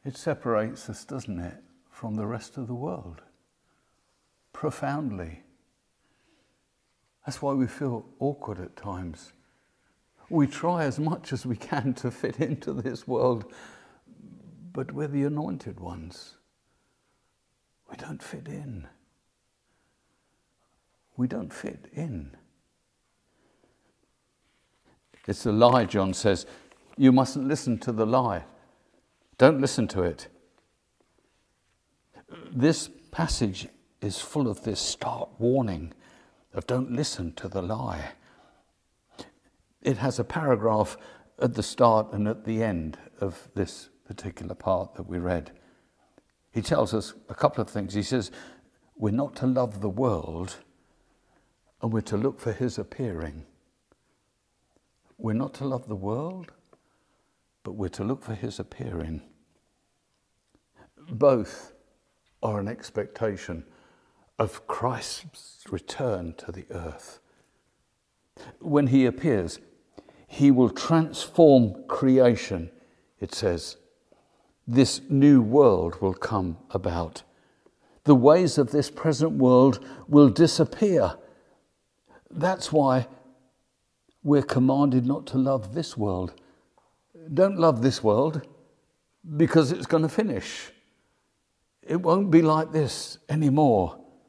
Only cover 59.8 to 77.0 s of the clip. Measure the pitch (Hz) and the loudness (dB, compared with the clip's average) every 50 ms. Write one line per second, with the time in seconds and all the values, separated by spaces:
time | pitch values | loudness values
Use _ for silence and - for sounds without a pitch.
59.8 | _ _ _ _ _ _ _ _ _ _ _ _ _ _ _ _ _ _ _ _ | _ _ _ _ _ _ _ _ _ _ _ _ _ _ _ _ _ _ _ _
60.8 | - _ _ _ 147 170 131 110 143 143 131 117 101 - - - - - - _ | -20 _ _ _ -16 -14 -2 2 4 4 4 2 -2 -6 -10 -18 -20 -20 -20 _
61.8 | _ _ _ _ _ _ _ _ _ _ _ _ - 113 107 104 98 104 120 - | _ _ _ _ _ _ _ _ _ _ _ _ -4 -4 -4 -4 -4 -6 -8 -12
62.8 | - - _ 107 101 101 - - 117 107 98 92 - - 87 80 78 - _ _ | -16 -8 _ -8 -8 -8 -6 -4 -4 -4 -4 -6 -10 -12 -12 -12 -12 -18 _ _
63.8 | _ _ _ _ _ _ _ _ _ _ _ - 113 104 - - - - - - | _ _ _ _ _ _ _ _ _ _ _ -4 -4 -4 -4 -14 -12 -10 -8 -4
64.8 | 110 127 120 117 - - - - - 160 _ - - - - _ - - - - | -4 -4 -4 -6 -10 -12 -12 -14 -16 -18 _ -20 -20 -20 -20 _ -12 -10 -10 -10
65.8 | - - - - 135 123 104 90 85 85 82 - - - 101 92 - _ - 87 | -10 -12 -10 -6 -4 -4 -4 -4 -6 -10 -12 -14 -16 -16 -16 -16 -16 _ -12 -12
66.8 | 82 80 76 - - - - - _ _ _ _ _ _ _ _ _ _ _ _ | -12 -12 -14 -16 -20 -20 -20 -20 _ _ _ _ _ _ _ _ _ _ _ _
67.8 | _ _ _ _ _ _ _ _ _ _ _ - - - - _ - 156 143 147 | _ _ _ _ _ _ _ _ _ _ _ -20 -20 -20 -20 _ -4 0 2 2
68.8 | 143 123 131 135 131 120 113 - - 160 120 101 87 - - - - _ _ _ | 4 6 6 6 4 4 0 0 0 0 2 2 0 -4 -8 -14 -20 _ _ _
69.8 | _ _ _ - _ - _ _ - _ - - 143 143 135 123 127 113 135 - | _ _ _ -20 _ -20 _ _ -20 _ 0 4 6 6 8 8 6 4 2 -4
70.8 | - - 165 165 160 151 - - - - - - 165 151 139 127 117 104 92 - | 0 2 2 2 2 0 -4 -12 -12 -2 6 8 10 10 10 8 8 4 0 -6
71.8 | - - - - 139 131 131 131 127 120 117 107 - - 101 82 82 85 - _ | -6 -6 -4 2 4 6 6 8 8 6 4 2 -2 -6 -6 -8 -8 -10 -14 _
72.8 | _ _ _ _ _ _ _ _ 101 - - - - 95 87 80 - - - _ | _ _ _ _ _ _ _ _ -10 -10 -6 -2 0 0 0 -2 -6 -12 -16 _
73.8 | _ _ _ _ _ _ _ _ _ _ _ _ _ _ _ _ _ - 120 131 | _ _ _ _ _ _ _ _ _ _ _ _ _ _ _ _ _ 0 4 4
74.8 | 131 - - - - - 147 139 143 147 143 131 113 107 123 147 139 120 98 85 | 4 4 2 -8 -4 0 4 6 8 10 10 8 8 6 6 8 8 8 8 6
75.8 | 82 85 82 - 98 95 90 - - - 113 101 92 90 82 - - - - 95 | 2 -2 -2 -2 -2 -2 -2 -2 -6 -4 -2 -2 -2 -4 -6 -8 -12 -8 -8 -4
76.8 | 90 95 85 85 | -4 -2 -2 -2